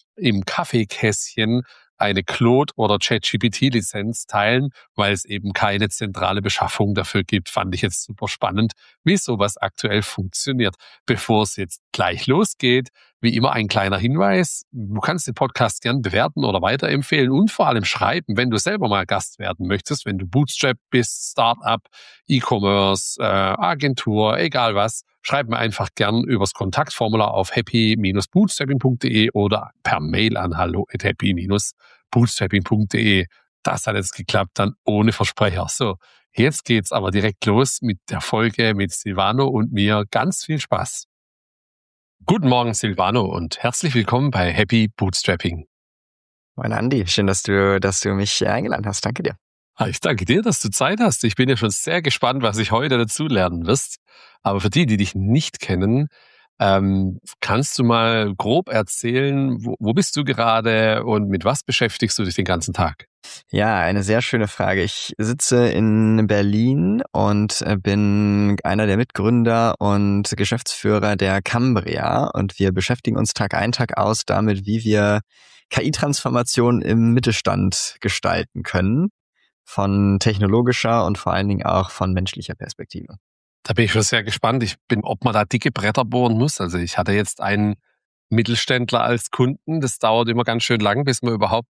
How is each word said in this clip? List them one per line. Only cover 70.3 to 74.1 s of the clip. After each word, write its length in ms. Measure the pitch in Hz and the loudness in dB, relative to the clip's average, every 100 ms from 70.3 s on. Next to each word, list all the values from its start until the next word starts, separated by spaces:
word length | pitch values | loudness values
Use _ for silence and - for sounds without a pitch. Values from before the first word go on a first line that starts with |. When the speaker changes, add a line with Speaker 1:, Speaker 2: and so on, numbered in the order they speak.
| 107 | -2
Speaker 2:
Geschäftsführer 800 | 104 120 - - 107 104 104 98 | -2 -2 -4 -4 0 2 2 0
der 240 | 95 95 | 0 0
Cambria. 840 | 95 120 131 107 - 76 76 117 - | 0 0 2 2 0 -4 -2 0 0
Und 320 | - 95 - | -2 -4 0
wir 140 | 98 | 0
beschäftigen 440 | 92 - 123 - 104 | 2 0 -2 0 0
uns 160 | 104 | -2
Tag 220 | - 101 82 | -2 -2 0
ein, 180 | 104 | 0
Tag 240 | 117 120 - | 0 -2 0
aus 280 | 104 | 0